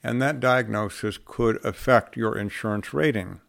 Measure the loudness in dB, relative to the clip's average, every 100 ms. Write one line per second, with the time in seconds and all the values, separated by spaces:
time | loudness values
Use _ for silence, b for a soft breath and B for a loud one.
0 | -2 -2 0 2 2 2 2 -2 -4 -4
1 | -6 -6 -14 0 2 2 -2 -4 4 4
2 | 4 -4 -4 -2 -6 -4 -4 -4 -2 0
3 | 0 0 -6 -12